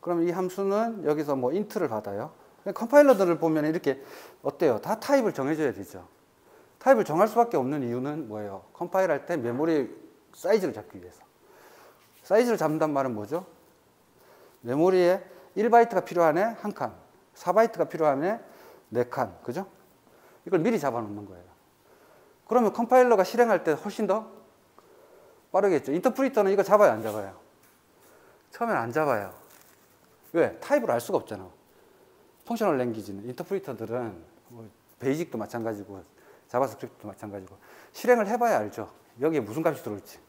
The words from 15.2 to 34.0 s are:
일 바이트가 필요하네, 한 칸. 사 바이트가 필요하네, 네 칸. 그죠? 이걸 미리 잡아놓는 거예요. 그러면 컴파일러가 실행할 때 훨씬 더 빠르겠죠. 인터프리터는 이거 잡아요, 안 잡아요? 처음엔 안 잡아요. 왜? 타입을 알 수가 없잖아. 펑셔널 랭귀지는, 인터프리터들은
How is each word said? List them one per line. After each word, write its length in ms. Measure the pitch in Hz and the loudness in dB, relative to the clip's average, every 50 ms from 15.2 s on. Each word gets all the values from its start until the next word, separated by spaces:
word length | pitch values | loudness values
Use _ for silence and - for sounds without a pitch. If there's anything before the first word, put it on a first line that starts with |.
| 185 - - - - - _ | -2 -12 -20 -20 -20 -12 _
일 140 | 190 214 240 | -2 0 6
바이트가 320 | 220 240 233 - 196 190 | 6 6 6 6 2 -4
필요하네, 400 | 175 - 170 175 170 160 147 170 | -4 -2 0 2 4 4 4 2
한 320 | 202 233 220 - - 208 - | 0 -2 -4 -6 -10 -10 -6
칸. 200 | - 139 113 - - - _ _ _ _ _ _ | -6 -8 -8 -8 -12 -20 _ _ _ _ _ _
사 200 | - - 180 180 | -10 -4 0 4
바이트가 320 | 208 226 226 226 170 160 | 4 4 4 2 -2 -4
필요하네, 540 | - - - 160 151 139 135 151 185 220 233 - - - - - - - - _ _ | -4 -2 0 0 2 2 2 0 -2 -4 -4 -8 -18 -20 -20 -20 -20 -20 -20 _ _
네 140 | 107 117 123 - | -4 -4 -2 -2
칸. 280 | - 139 127 104 90 - - | -2 -4 -4 -6 -6 -14 -12
그죠? 240 | - 120 165 190 - - _ _ _ _ _ _ _ _ - - - - - _ | -8 -8 -8 -8 -10 -14 _ _ _ _ _ _ _ _ -20 -20 -20 -20 -20 _
이걸 140 | 170 180 175 | -2 0 2
미리 200 | 156 147 226 190 | 2 2 0 2
잡아놓는 460 | 147 139 117 120 113 104 104 104 104 | 0 0 -2 -2 -6 -6 -10 -12 -12
거예요. 180 | 95 92 87 87 92 - _ _ _ _ _ _ _ - _ _ _ _ - _ _ _ _ _ - | -14 -18 -20 -20 -20 -20 _ _ _ _ _ _ _ -20 _ _ _ _ -20 _ _ _ _ _ 0
그러면 260 | - 254 233 208 - | 2 4 4 4 0
컴파일러가 500 | - 240 226 247 254 254 247 233 190 185 | -2 -2 4 6 6 8 8 6 4 4
실행할 400 | 180 - 226 240 226 208 170 - | 0 4 2 4 4 4 0 2
때 80 | 165 | 0
훨씬 360 | 151 143 - 208 196 - 220 185 | -2 -2 -4 -10 -6 -4 -2 0
더 200 | 190 220 214 - - - - _ _ _ _ _ _ - _ _ - - - - - - - - - _ _ _ | 0 -2 -2 -8 -20 -20 -20 _ _ _ _ _ _ -20 _ _ -20 -20 -20 -20 -20 -20 -20 -20 -20 _ _ _
빠르겠죠. 400 | - 180 202 202 180 139 131 - 139 | 0 2 2 4 2 2 0 -2 -4
인터프리터는 580 | 170 - 262 - - 269 262 269 226 202 190 | 0 0 -2 0 0 -2 0 2 2 2 2
이거 120 | 190 190 190 | 2 2 4
잡아요, 280 | - 196 208 208 156 | 4 6 6 8 6
안 120 | 113 110 110 | 6 2 -2
잡아요? 320 | 110 104 107 98 98 92 - - _ _ _ _ _ _ _ _ _ _ _ _ - - - _ - _ _ _ _ | -6 -6 -6 -8 -10 -12 -18 -20 _ _ _ _ _ _ _ _ _ _ _ _ -20 -20 -20 _ -20 _ _ _ _
처음엔 240 | - - 233 233 202 | -8 -6 -4 -2 -2
안 160 | 143 120 117 | -2 -2 -2
잡아요. 500 | 120 156 156 147 127 107 101 95 - - - - - - - _ _ _ _ _ _ _ _ _ _ _ _ - - | -2 -2 0 0 0 -2 -2 -6 -12 -18 -20 -20 -20 -20 -20 _ _ _ _ _ _ _ _ _ _ _ _ -4 0
왜? 240 | 170 151 110 - - | 0 2 2 0 -8
타입을 300 | - - 277 294 233 - | -4 0 0 0 2 0
알 120 | 123 120 | -2 -2
수가 160 | - - 196 143 | -2 -2 -4 -4
없잖아. 320 | - - 110 95 95 87 - _ _ _ _ _ _ _ _ _ - _ _ _ _ _ _ _ _ | -4 -4 -12 -12 -12 -18 -20 _ _ _ _ _ _ _ _ _ -20 _ _ _ _ _ _ _ _
펑셔널 320 | - 233 220 214 196 156 131 | -8 -4 -2 0 0 2 2
랭귀지는, 480 | 123 120 113 110 101 98 98 98 101 123 | 0 -2 -4 -6 -10 -10 -12 -12 -12 -12
인터프리터들은 920 | 127 - 175 - 196 190 - - 127 104 113 104 113 127 | -12 -12 -10 -8 -8 -8 -8 -10 -10 -10 -8 -6 -6 -6